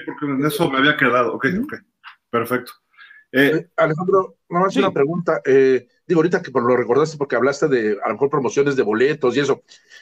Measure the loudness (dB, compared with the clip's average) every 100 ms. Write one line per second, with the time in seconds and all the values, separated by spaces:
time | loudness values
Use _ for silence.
0 | -10 -8 -4 -2 -2 0 -2 2 2 4
1 | 2 2 0 -2 -2 -2 -6 -10 _ _
2 | -20 -20 _ -4 -2 -4 -6 -20 _ _
3 | -20 -20 _ 2 2 2 -4 -2 -2 0
4 | 0 0 0 _ _ -2 -2 0 -2 0
5 | -2 -2 -2 -4 2 4 4 2 -2 _
6 | -2 0 2 0 -2 -2 0 0 2 0
7 | 0 -2 -4 0 0 0 0 0 0 -2
8 | -4 -2 -2 0 -2 0 0 0 0 2
9 | 0 0 0 0 -2 -2 _ -20 _ -20